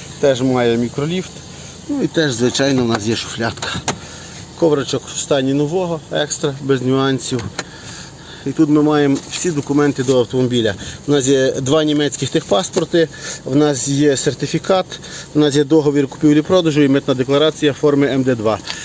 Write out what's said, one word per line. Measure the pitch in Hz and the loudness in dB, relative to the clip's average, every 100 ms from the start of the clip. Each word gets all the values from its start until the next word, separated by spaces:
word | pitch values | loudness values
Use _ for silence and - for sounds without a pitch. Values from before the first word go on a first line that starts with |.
| - - | -16 0
теж | 147 123 | 2 2
має | 131 127 120 117 | 2 2 2 2
мікроліфт. | 120 - 151 185 - - - - - - - | -2 -4 -4 -4 -6 -12 -18 -18 -18 -14 -6
Ну | 285 | -2
і | 180 | -2
теж, | 170 151 | 0 0
звичайно, | 110 123 117 139 131 | 0 0 2 2 2
у | 117 | 0
нас | 113 104 | 0 -2
є | 110 | -4
шуфлядка. | - - 113 - - - - - - - - - - - | -4 -6 -6 -6 -8 -6 -6 -8 -10 -16 -16 -16 -16 0
Ковричок | 165 143 127 131 - - | 2 2 -2 -6 -6 -8
в | |
стані | - 143 135 | -2 0 2
нового, | 139 147 180 180 160 - | 0 0 -2 -2 -6 -6
екстра, | 160 147 - 151 135 | -4 -4 -4 -6 -4
без | 135 131 | -2 0
нюансів. | 127 135 135 131 - 127 101 - - - - - - - - - 139 | 2 2 2 -2 -2 -6 -6 -10 -12 -14 -16 -16 -16 -18 -18 -12 -4
І | |
тут | 135 151 | 2 4
ми | 151 | 4
маємо | 151 151 143 139 - | 4 4 2 0 -4
всі | - 180 | -6 -4
документи | 147 131 143 147 135 | -2 0 2 2 2
до | 127 131 | 2 2
автомобіля. | 117 127 127 120 110 95 - - - | 2 0 0 2 0 -2 -8 -8 0
У | |
нас | 143 127 | 0 4
є | 135 131 | 2 2
два | 135 131 156 | 0 0 2
німецьких | 156 147 147 - 135 | 2 0 0 -2 -2
техпаспорти, | 160 - 202 180 180 160 175 156 - - - - | -2 0 0 0 -2 0 2 0 -2 -14 -12 -2
в | 139 | 2
нас | 151 135 123 | 2 2 -2
є | 139 147 131 | 2 2 2
сертифікат, | 147 127 147 160 - 190 180 - - - - 147 | 0 -2 -4 -2 0 0 0 -10 -14 -16 -4 2
у | |
нас | 151 139 | 2 4
є | |
договір | 139 156 143 143 135 | 4 4 4 2 0
купівлі-продажу | - 151 147 151 185 165 147 | 2 4 4 4 2 4 4
і | 139 | 4
митна | 139 143 | 4 2
декларація | 127 127 139 156 147 151 | 0 2 2 2 2 0
форми | 127 147 139 139 | 2 2 4 2
М | 135 | 2
Д | 131 120 | 0 0
два. | 107 101 - - | 0 -2 -4 -12